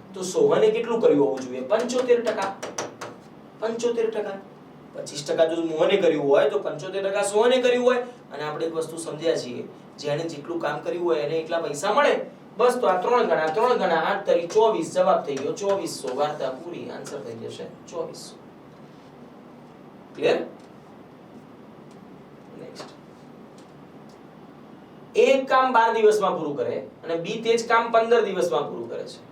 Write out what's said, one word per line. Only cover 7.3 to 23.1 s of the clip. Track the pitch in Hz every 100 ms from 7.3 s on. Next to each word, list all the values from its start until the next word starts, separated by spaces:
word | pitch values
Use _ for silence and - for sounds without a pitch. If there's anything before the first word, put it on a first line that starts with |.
સોહને | 214 247 254
કર્યું | 254 247
હોય. | 247 240 - - -
અને | 143
આપણે | 151 156 165
એક |
વસ્તુ | 160 156 165
સમજ્યા | - 151 160 -
છીએ, | 123 120 - - - -
જેણે | 147 147 165
જેટલું | 143 170 170
કામ | 151 151
કર્યું | 175 170
હોય | 175 151
એને | 147 160
એટલા | 160 170
પૈસા | - - 202
મળે. | 285 269 - - - - 202
બસ, | 247 -
તો | -
આ | 180
ત્રણ | - 240 185
ગણા, | 156 156
ત્રણ | 214 247 220
ગણા | 185 160 156
આઠ | 151 180
તરી | 170 170
ચોવીસ, | 214 220 165 156
જવાબ | 180 180 - 143
થઈ | 135
ગયો | 147
ચોવીસો. | - 196 190 160 - 131 131
વાર્તા | 151 - 131
પૂરી, | - 117 113 -
આન્સર | - - 143 -
થઈ | 113 120
જશે | 160 - - -
ચોવીસો. | 170 - - - - - - - - - - - - - - - - - - - - -
ક્લિયર? | - - - 123 - - - - - - - - - - - - - - - - - - - - -
નેક્સ્ટ. | - - - - -